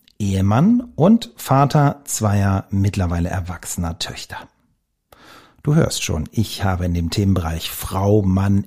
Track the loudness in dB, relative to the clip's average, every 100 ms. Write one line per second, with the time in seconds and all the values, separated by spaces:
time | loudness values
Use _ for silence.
0 | _ -8 -2 0 2 4 4 2 -2 0
1 | 4 4 0 -12 0 2 4 4 2 0
2 | -8 -2 0 2 2 0 -2 0 0 0
3 | -2 -2 -2 -4 -8 -10 -10 -6 -6 -6
4 | -10 -12 -14 -16 -18 _ _ _ _ _
5 | _ -20 -20 -20 _ _ 0 2 2 -2
6 | -4 -4 -4 -4 -4 -2 -2 -2 -2 -2
7 | -2 0 2 2 0 -6 -8 -10 -8 -2
8 | 2 4 4 2 2 0